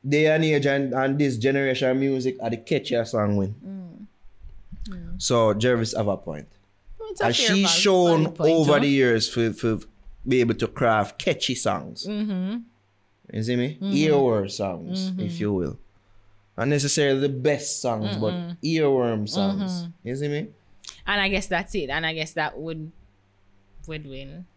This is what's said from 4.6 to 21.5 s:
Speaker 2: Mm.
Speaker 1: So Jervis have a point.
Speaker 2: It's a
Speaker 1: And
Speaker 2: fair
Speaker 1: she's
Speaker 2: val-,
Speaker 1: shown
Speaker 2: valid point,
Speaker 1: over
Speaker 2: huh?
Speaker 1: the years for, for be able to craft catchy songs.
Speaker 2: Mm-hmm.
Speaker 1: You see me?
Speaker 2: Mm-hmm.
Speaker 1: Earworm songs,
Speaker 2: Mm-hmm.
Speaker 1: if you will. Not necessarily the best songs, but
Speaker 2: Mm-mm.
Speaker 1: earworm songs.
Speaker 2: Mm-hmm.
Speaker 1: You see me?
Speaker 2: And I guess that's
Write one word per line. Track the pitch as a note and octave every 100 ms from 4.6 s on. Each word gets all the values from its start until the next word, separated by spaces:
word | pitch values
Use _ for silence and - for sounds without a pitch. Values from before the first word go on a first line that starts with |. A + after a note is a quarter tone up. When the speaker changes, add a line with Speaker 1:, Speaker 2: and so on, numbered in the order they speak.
| - - - F2+
Speaker 2:
Mm. | E2+ F2+
Speaker 1:
So | - A#2+ A2 G2+
Jervis | B2 A#2+ A2 -
have | G#2
a | F#2
point. | - D2 - _ _ _ - - A4
Speaker 2:
It's | F4+
a | -
Speaker 1:
And | A#3+
Speaker 2:
fair | A#3
Speaker 1:
she's | G3
Speaker 2:
val-, | F#3
Speaker 1:
shown | E3 G#3 F#3 F3 D#3+
Speaker 2:
valid | D#3 -
point, | D#3
Speaker 1:
over | E3 D3
Speaker 2:
huh? | D3
Speaker 1:
the | C#3
years | C#3 B2+ A2+ -
for, | B2 A#2
for | G#2 A#2 A2 - _ - - -
be | B2+
able | A#2 A2
to | A2+
craft | - A#2+ A2 G2+ -
catchy | - D3+ - A#2+
songs. | G#2 F#2 C2 - F#3+
Speaker 2:
Mm-hmm. | G#3 G#3+ F#3 F#3 A#3+ A#3 _ _ _ _ _ -
Speaker 1:
You | G#2
see | A2 B2
me? | B2 D#3
Speaker 2:
Mm-hmm. | G2+
Speaker 1:
Earworm | G2 D3+ C#3+ C3 A2 G2
songs, | - G2 E2+ E2+ F#3 F#3
Speaker 2:
Mm-hmm. | F#3
Speaker 1:
if | - E3+
you | G#2
will. | G2 D#2+ - - _ _ - _ - _ -
Not | C#3
necessarily | C#3+ C#3+ D#3 C#3+ C3+
the | C#3+
best | C3+ C#3+ C#3 - -
songs, | B2+ A2 G#2+ G#2
but | G#2+
Speaker 2:
Mm-mm. | F3+ F3 E3+
Speaker 1:
earworm | D3+ D#3+ D3 C3 A#2+ A2 G#2
songs. | G3 G3 G3 F#3+ F3+
Speaker 2:
Mm-hmm. | E3+ - A2+
Speaker 1:
You | C3+
see | D3
me? | D3 G#3+ - _ - - - -
Speaker 2:
And | G3+
I | G3
guess | F#3+
that's | F#3+